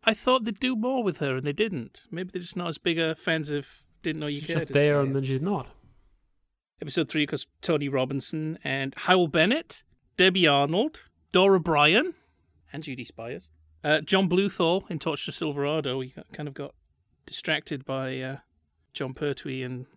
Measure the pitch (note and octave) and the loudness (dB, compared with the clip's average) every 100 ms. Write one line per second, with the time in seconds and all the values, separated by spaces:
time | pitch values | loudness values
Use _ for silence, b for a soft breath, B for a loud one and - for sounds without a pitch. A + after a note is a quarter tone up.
0 | - A3 - C4 A3+ A3 B3+ B3 B3 C4 | 2 2 2 2 0 -2 -2 0 -2 0
1 | G#3 D#3 C#3+ C3 C#3+ C#3+ A3 E3+ A2+ - | -2 -2 -2 -2 -2 -2 -2 -2 -8 -14
2 | - D#3+ F#3 F3+ F3 - F3 D#3 F3 E3 | -14 -10 -8 -8 -6 -6 -6 -4 -2 0
3 | E3 D#3+ - D#3+ D3 D3 C#3 - _ _ | 0 -2 -2 -2 0 -4 -6 -16 _ _
4 | E3 D#3 D3 C#3+ D#3 E3 C#3+ C#3 D3 C#3+ | -6 -4 -4 -6 -4 -4 0 4 4 4
5 | C3+ C#3 C3+ C3+ E3 F#3+ B2 - _ _ | 2 0 -2 -2 -2 -4 -6 -18 _ _
6 | _ _ _ _ _ _ _ _ D#3 D3+ | _ _ _ _ _ _ _ _ -6 -2
7 | D3 D#3 D3 D3 - _ - D#3 C#3+ C3 | -2 0 -2 -2 -8 _ 0 0 2 0
8 | C3 C#3 - D#3+ D#3 D#3+ C#3+ C3+ C3+ - | 0 -2 -4 -4 -4 -6 -4 -4 -4 -4
9 | - F#3 E3+ D#3+ E3+ C#4+ - - _ _ | 4 4 4 4 4 2 -2 -12 _ _
10 | _ - F#3 F#3 E3 C#3+ C#3+ E3+ D4 - | _ 2 4 6 4 4 4 2 0 -4
11 | - _ _ F#3 G3 F#3+ D#3+ D3+ D3 F#3+ | -20 _ _ 4 6 6 4 4 6 6
12 | F4 - _ _ _ _ _ C#3+ D3 B2 | 2 -6 _ _ _ _ _ -12 -8 -10
13 | A#2+ - A#2 D#3 - _ _ _ D3 D3+ | -10 -12 -10 -10 -14 _ _ _ 0 0
14 | D3+ F#3+ F#3+ F#3 G3+ - E3+ F#3 F#3+ D#3+ | 4 4 4 4 2 2 2 2 -2 -6
15 | E3+ C#3+ - - D#3+ C#3+ C#3+ D#3+ C3+ C3 | -4 -4 -6 -4 -4 -2 -2 -2 -2 -4
16 | B2+ - - - D3 - C#3 _ _ _ | -8 -12 -18 -12 -10 -10 -12 _ _ _
17 | _ _ - - - D3+ - C#3+ C3+ C3+ | _ _ -12 -8 -2 -4 -2 -8 -4 -6
18 | C3 C3 C3 C#3 _ _ _ _ _ - | -4 -6 -8 -10 _ _ _ _ _ -8
19 | C3 C3 D3 C3+ D3 C3 B2+ B2 C3 | -8 -4 -4 -4 -6 -6 -6 -8 -12